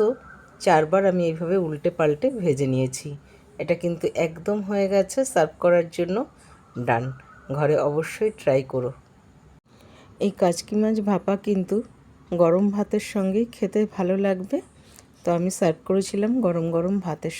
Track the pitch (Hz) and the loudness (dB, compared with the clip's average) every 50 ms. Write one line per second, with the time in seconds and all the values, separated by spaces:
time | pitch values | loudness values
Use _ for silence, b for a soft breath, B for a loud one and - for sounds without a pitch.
0 | 208 226 269 - - - - - - - - - - 196 170 156 156 156 180 196 | 2 0 0 -2 -8 -20 -20 -20 -20 -20 -14 -2 2 4 4 4 4 2 2 2
1 | 196 190 180 180 175 165 160 160 175 165 190 196 175 156 156 147 - 175 175 - | 2 2 2 2 0 0 -2 -2 -2 0 0 0 0 -2 -4 -2 -2 -2 0 2
2 | 160 151 147 151 - 262 269 226 175 165 135 135 143 131 127 131 131 127 131 - | 2 2 2 0 0 -2 -2 0 0 0 0 2 0 0 2 0 0 -2 -4 -8
3 | - 147 143 143 B B B B B B - - 165 165 170 170 - 175 170 165 | -12 -12 -14 -14 B B B B B B -14 -6 -4 -4 -2 -2 -2 -4 -4 -2
4 | - 147 - - 165 160 165 - 170 202 208 214 196 190 208 202 196 185 202 196 | -4 -4 -2 -2 -2 -2 -4 -6 -4 -4 -4 -2 -4 -2 -2 0 0 2 2 2
5 | 190 185 - 269 269 - - 180 160 156 - - - 175 175 175 165 165 - - | 0 0 0 -2 -2 0 2 2 2 0 0 0 2 4 4 4 2 0 -2 -4
6 | 175 170 185 226 285 - B B B B B B B - - 123 123 131 120 113 | -2 -2 -2 -4 -4 -6 B B B B B B B -14 -10 -4 0 0 0 0
7 | 123 131 131 - - - - - - - 139 147 151 143 151 - - 147 147 156 | 0 -4 -10 -12 -16 -20 -20 -16 -12 -8 -4 0 0 2 2 2 0 0 0 -2
8 | 160 - - - 214 220 214 - - 147 131 139 131 - - 127 123 123 - - | -4 -4 -4 -4 -2 -4 -4 -2 0 2 2 2 0 -2 -4 -4 -4 -4 -6 -10
9 | - _ _ _ _ - - - - - - - _ B B B B B B B | -18 _ _ _ _ -20 -20 -20 -20 -20 -20 -20 _ B B B B B B B
10 | B B - - - 202 190 - 196 175 170 - - - 214 208 214 214 220 220 | B B -6 -4 -4 -2 0 2 2 2 2 0 -4 -4 0 0 2 2 0 0
11 | 202 208 202 175 - 196 202 196 - 208 202 190 180 - 190 220 247 - - - | 0 0 0 0 0 -2 -2 -2 0 -2 0 0 0 -2 -2 -4 -4 -6 -12 -20
12 | - - - - - - 180 170 175 165 170 185 202 202 196 202 202 - - 214 | -20 -20 -20 -20 -10 -2 2 4 4 6 6 4 2 2 0 0 -2 -2 -2 -4
13 | - - - 208 190 190 190 214 240 233 - - 208 185 - 214 214 202 - - | -4 -4 -4 -2 -2 0 0 0 -2 -2 -4 -4 -4 -2 0 0 -2 -2 -2 -2
14 | 180 180 190 190 202 196 190 185 185 202 269 359 - - B B B B B B | -2 0 0 0 0 0 0 -2 -4 -4 -6 -6 -6 -8 B B B B B B
15 | B B _ _ - 175 170 170 175 185 185 - 202 165 156 - - - 190 196 | B B _ _ -2 0 0 0 0 -2 0 0 0 0 0 0 -2 -2 0 0
16 | 190 - - 196 208 220 247 262 214 175 170 170 165 170 165 170 170 185 202 202 | 0 -2 -2 -2 0 0 0 2 0 0 0 0 -2 -2 0 0 0 0 -2 -2
17 | 185 175 151 - - 160 - | -2 -4 -6 -6 -6 -8 -10